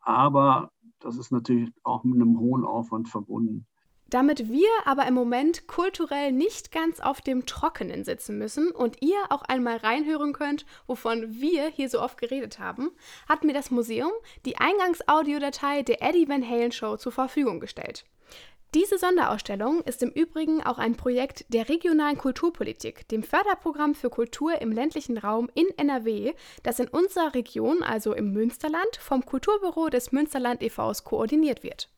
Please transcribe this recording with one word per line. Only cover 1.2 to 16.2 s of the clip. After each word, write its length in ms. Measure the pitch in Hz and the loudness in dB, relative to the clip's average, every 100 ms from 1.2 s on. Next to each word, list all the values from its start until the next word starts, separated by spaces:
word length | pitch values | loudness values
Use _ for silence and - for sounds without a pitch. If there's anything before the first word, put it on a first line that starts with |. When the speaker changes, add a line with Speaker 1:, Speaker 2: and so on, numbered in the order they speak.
| 123 | -2
Speaker 1:
natürlich 400 | 123 117 123 117 - | -2 2 2 2 -6
auch 200 | - 117 | -6 -2
mit 120 | 127 123 | 2 4
einem 240 | 117 113 | 6 6
hohen 240 | 117 127 | 4 0
Aufwand 460 | 120 113 117 110 113 | 0 -4 -4 -4 -4
verbunden. 580 | 110 104 110 113 110 110 _ _ _ _ | -6 -6 -2 -2 -4 -10 _ _ _ _
Speaker 2:
Damit 420 | 247 277 294 220 | 2 4 2 -2
wir 200 | 254 403 453 330 | 4 4 4 2
aber 220 | 277 277 | 2 2
im 80 | 254 | 2
Moment 520 | 240 240 294 339 - | 2 2 2 0 -4
kulturell 640 | - 359 381 320 285 285 | -2 -2 0 -4 -2 0
nicht 400 | 254 349 - - | 2 0 -2 -8
ganz 280 | 320 330 330 | -2 -2 -2
auf 220 | - 269 | -4 -4
dem 260 | - 254 254 | -2 -2 -2
Trockenen 560 | - 320 - 185 - | -4 -4 -2 -8 -6
sitzen 340 | 196 - - 208 | -6 -6 -6 -6
müssen 320 | 214 - 320 | -6 -2 -2
und 320 | 339 240 - | 0 -2 0
ihr 160 | 277 403 392 | 0 0 0
auch 120 | 277 | -2
einmal 360 | - 262 240 226 | 0 -2 0 0
reinhören 540 | 220 247 302 311 294 | 0 0 0 0 -2
könnt, 360 | 277 294 294 - - - | -2 -2 -4 -6 -20 -8
wovon 560 | 247 233 233 226 220 | -6 -2 -2 -4 -2
wir 280 | 285 339 302 | 0 2 0
hier 200 | 302 269 | -2 -2
so 100 | 233 | 0
oft 200 | 247 - | -2 -4
geredet 400 | 233 269 226 - | -6 -4 -6 -10
haben, 320 | 190 196 285 - - - - | -10 -6 -6 -8 -20 -20 -2
hat 160 | 311 | 2
mir 100 | 311 | 2
das 180 | 277 277 | 0 0
Museum 400 | 247 233 226 285 453 - - - | 0 0 -2 -2 -4 -10 -10 -8
die 120 | - | 0
Eingangsaudiodatei 1200 | 285 403 370 339 - 302 294 285 285 277 285 285 | 2 4 2 0 4 4 4 0 -2 -2 -2 -2
der 220 | 254 233 | 0 0
Eddie 260 | - 349 | 2 4